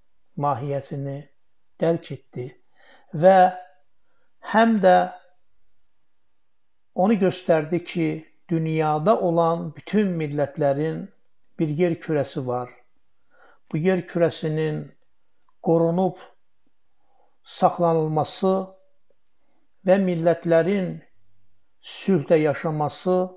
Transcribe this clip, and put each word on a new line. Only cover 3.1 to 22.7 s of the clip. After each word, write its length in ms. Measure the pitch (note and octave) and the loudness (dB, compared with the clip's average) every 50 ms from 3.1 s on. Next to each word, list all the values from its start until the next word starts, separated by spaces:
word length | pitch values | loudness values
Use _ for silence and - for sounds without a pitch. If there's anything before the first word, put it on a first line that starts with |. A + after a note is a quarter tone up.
| - | -2
və 220 | D3 E3+ F#3+ F#3+ F#3 F3+ F3 - - - - _ _ _ - - - - _ _ _ _ _ _ _ - | 4 6 8 8 8 6 6 2 -2 -12 -20 _ _ _ -20 -20 -20 -20 _ _ _ _ _ _ _ -8
həm 360 | - - A3 A3+ A3+ A3+ G#3 | 0 2 2 4 4 2 4
də 160 | F#3 F#3 F3+ F3+ F3 - - - - _ _ _ - - - - - - - - - _ _ _ _ _ _ _ _ _ _ _ _ _ _ _ _ _ _ _ _ _ _ | 4 6 6 6 4 0 -4 -12 -20 _ _ _ -20 -20 -20 -20 -20 -20 -20 -20 -20 _ _ _ _ _ _ _ _ _ _ _ _ _ _ _ _ _ _ _ _ _ _
onu 240 | - F#3 G#3 A#3 F3+ | 0 2 2 2 2
göstərdi 640 | G3 F3 - - - - E3 D#3 D3+ D3+ F3+ E3+ E3+ | 2 0 0 0 0 0 2 2 0 -2 -4 -4 -4
ki, 240 | - - F3+ D#3+ D#3 D#3 D#3+ - - - _ _ | -6 -4 -4 -2 -2 -4 -6 -10 -16 -20 _ _
dünyada 720 | - E3 E3 D#3+ D#3+ D#3 D#3 D#3 D#3 D3+ D3+ D#3 G3+ A#3 - | -4 -4 -2 -2 -2 -2 0 0 0 0 0 2 2 2 2
olan 500 | F#3+ F3 E3 E3+ E3+ E3 E3+ F3 F3 D#3+ - | 0 0 2 2 2 2 0 -2 -6 -10 -12
bütün 400 | - - - - G#3+ G#3 F#3+ F3 | -14 -8 -2 0 0 0 0 -2
millətlərin 880 | D#3+ D#3 C#3+ C#3+ D3 C#3+ C#3 - D#3+ D3 C#3 C3+ C#3+ D#3 D#3+ D#3+ E3 F#3 G3 - _ _ _ - - - - - - | -4 -4 -4 -2 -2 -4 -4 -2 -2 0 0 0 0 -2 -4 -4 -6 -10 -14 -18 _ _ _ -20 -20 -20 -14 -6 -4
bir 80 | E3+ | -2
yer 320 | D3+ D3 D#3 F3+ F3 E3 - | -2 0 0 0 0 0 -4
kürəsi 480 | - - D#3 C#3+ C3 - - D3 C3 | -4 -2 -2 -2 -2 -4 -6 -8 -6
var. 240 | B2+ - B2 B2 - - - _ _ _ _ _ _ _ _ _ _ _ - - - - _ _ - | -6 -6 -6 -8 -10 -14 -20 _ _ _ _ _ _ _ _ _ _ _ -20 -20 -20 -20 _ _ -8
Bu 80 | - D3+ | -6 -2
yer 220 | D#3+ F#3+ F#3+ F3 E3+ | 0 0 0 0 -2
kürəsinin 720 | - - E3+ E3+ D#3+ - - E3+ D#3 D3+ D#3 D#3 D#3 D3+ D3+ D3 C#3+ - _ _ _ _ _ _ _ _ _ _ _ _ _ - | -4 -2 0 0 0 0 -4 -6 -4 -4 -2 -4 -4 -4 -6 -10 -12 -18 _ _ _ _ _ _ _ _ _ _ _ _ _ 0
qorunub 560 | E3+ E3 E3+ E3+ E3 E3+ F#3 F#3+ F3+ F#3 - - - _ _ _ _ _ _ _ _ _ _ _ _ _ _ _ _ _ _ _ _ _ _ _ | 2 2 2 2 2 2 0 0 -2 -4 -6 -14 -20 _ _ _ _ _ _ _ _ _ _ _ _ _ _ _ _ _ _ _ _ _ _ _
saxlanılması 1040 | - - - F#3+ F3 - - F3 E3 E3 D#3+ D#3 D#3 D#3 D#3 C#3+ - - - F#3+ F#3+ F#3+ F#3+ F#3 F#3 - - _ _ - - - - _ _ _ _ _ _ _ _ _ _ _ _ _ _ - | -18 -2 0 0 2 2 0 0 0 0 0 -2 -2 -2 -2 -4 -4 -4 -2 0 0 0 0 -4 -8 -14 -20 _ _ -20 -20 -20 -20 _ _ _ _ _ _ _ _ _ _ _ _ _ _ 0
və 120 | F#3 F#3 G3+ F#3+ | 2 2 4 2
millətlərin 880 | F#3 F3 D#3+ D#3+ E3+ E3 - - E3+ E3 E3 E3 F#3 G#3 G3 F#3 E3 D#3+ D#3+ - - - - - - - - - - - - - _ _ _ - | 0 -2 0 2 2 0 0 0 2 2 2 2 2 0 -2 -4 -6 -8 -12 -16 -20 -20 -20 -20 -20 -20 -20 -20 -20 -20 -20 -20 _ _ _ -20
sülhdə 520 | - - - - G3 F#3+ D#3 C#3+ - F3 D#3 D3+ | -18 -16 -6 0 0 0 2 2 2 2 4 4
yaşaması 720 | D3+ C3+ - - D#3+ | 2 0 -2 -4 -4